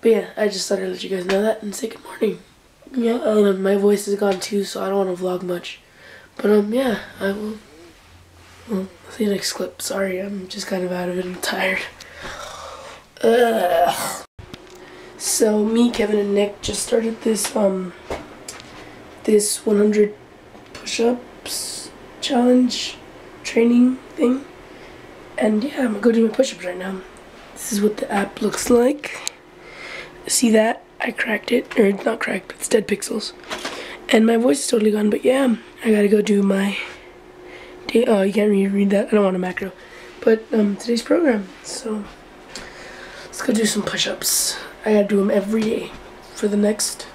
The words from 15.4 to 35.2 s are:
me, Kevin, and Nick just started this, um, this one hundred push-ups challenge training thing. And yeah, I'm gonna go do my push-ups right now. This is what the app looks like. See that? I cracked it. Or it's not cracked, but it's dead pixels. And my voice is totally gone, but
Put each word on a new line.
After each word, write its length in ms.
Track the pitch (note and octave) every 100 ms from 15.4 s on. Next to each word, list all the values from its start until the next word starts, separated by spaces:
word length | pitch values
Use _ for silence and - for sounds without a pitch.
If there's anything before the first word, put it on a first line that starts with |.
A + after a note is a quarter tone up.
| A3 G#3+
me, 280 | G#3 A3+ A#3+
Kevin, 260 | A#3 G#3 G#3+
and 160 | G3+
Nick 280 | G3 G3+ -
just 200 | - G3
started 380 | - A#3 A3+ A3+
this, 340 | A3+ G#3+ -
um, 380 | A3+ G3 F#3+ F#3 - - - - - - - - - - - - - -
this 400 | G#3+ G3+ - -
one 100 | G#3
hundred 380 | G#3 G#3 G#3 - - - - - -
push-ups 1160 | - - - A#3 B3 - - - - - - - - - -
challenge 760 | - B3+ B3 B3+ B3 - - - - - - -
training 540 | - - A#3 A#3+ B3 C4 -
thing. 300 | - A#3+ C4 - - - - - - - - - -
And 280 | G#3+ G#3+
yeah, 160 | C4+ -
I'm 60 | B3+
gonna 120 | G3+
go 140 | A#3+
do 160 | A3+ A3+
my 40 |
push-ups 320 | G#3+ C4 -
right 120 | F3 F3+
now. 240 | F#3+ F#3+ F#3 - - - -
This 200 | - -
is 80 | G3+
what 160 | G#3 G#3
the 140 | -
app 300 | G3+ G3 -
looks 300 | G#3 - -
like. 480 | A#3+ B3 D4 - - - - - - - - - - - - -
See 220 | - A#3
that? 320 | A3 A3 - - -
I 100 | -
cracked 400 | - B3 G#3 -
it. 260 | A#3+ - -
Or 100 | G3
it's 180 | G3
not 160 | - A3
cracked, 280 | - G3 -
but 80 | -
it's 100 | -
dead 180 | A#3 G#3
pixels. 460 | G3+ - G#3+ - - - - - - - - -
And 140 | A3
my 120 | A3 A#3
voice 240 | B3 C#4
is 80 | -
totally 240 | A#3+ G#3+
gone, 180 | G#3 G#3+
but 140 | G#3